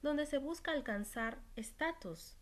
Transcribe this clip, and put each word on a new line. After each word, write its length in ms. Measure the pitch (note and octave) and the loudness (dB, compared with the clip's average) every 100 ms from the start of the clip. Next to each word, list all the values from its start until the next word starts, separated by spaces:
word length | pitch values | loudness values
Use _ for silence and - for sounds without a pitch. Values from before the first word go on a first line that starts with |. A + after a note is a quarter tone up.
donde 240 | C#4+ D4 D4 | 4 4 4
se 120 | C#4+ | 2
busca 340 | C#4 E4 - | 2 0 2
alcanzar 640 | D4+ B3 G#3 G#3 - A3+ A3+ - - | 0 2 0 0 0 -2 -2 -8 -8
estatus 800 | A3 - D#4+ E4 F#3+ E3 - - | -8 0 0 0 -4 -6 -10 -16